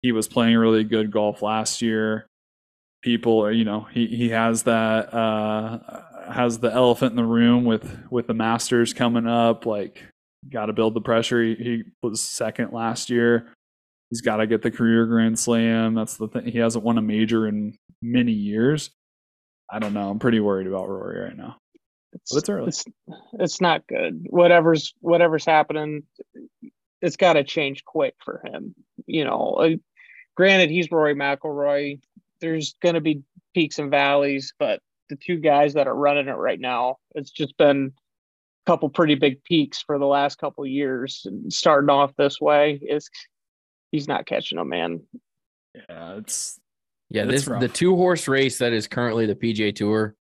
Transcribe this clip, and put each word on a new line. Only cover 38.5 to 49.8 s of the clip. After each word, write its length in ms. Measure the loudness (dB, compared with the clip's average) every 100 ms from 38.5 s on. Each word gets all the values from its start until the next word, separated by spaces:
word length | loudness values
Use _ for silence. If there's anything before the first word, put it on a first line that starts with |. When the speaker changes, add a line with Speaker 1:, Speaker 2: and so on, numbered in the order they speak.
| _ 0
Speaker 2:
a 60 |
couple 180 | 0 0
pretty 260 | 2 2 4
big 280 | 2 0
peaks 400 | _ 0 0 -6 -4
for 140 | -2
the 60 | 2
last 300 | 2 0 -4
couple 260 | -10 -8
of 60 | -6
years. 540 | -4 -4 -4 -8 -10 -12
And 260 | -12 -8
starting 380 | 0 4 4 4
off 260 | 2 2 0
this 240 | -2 0
way, 400 | 2 4 2 0
is 280 | -4 -6 -6 -20 -20 _ _ _ _ _ _
he's 160 | -6 -4
not 180 | -6 -4
catching 320 | -6 -4 -8
'em, 120 | -6
man. 320 | -4 -4 -6 -12 -20 _ _ _ _ _ -20
Speaker 1:
Yeah, 400 | -20 -18 -16 -16
it's 420 | -10 -10 -10 -14 _ _ _ _ _
Speaker 3:
Yeah, 140 | -4
Speaker 1:
it's 80 | 0
Speaker 3:
this, 140 | 0 -2
the 60 |
Speaker 1:
rough. 220 | -2 -2
Speaker 3:
two 220 | 0 2 4
horse 300 | 2 0 0
race 280 | 0 0 0
that 120 | -2
is 140 | -2 -4
currently 380 | -4 -2 0 0
the 100 | 0
P 160 | -2
G 100 | 0 -2
A 60 |
Tour 420 | 0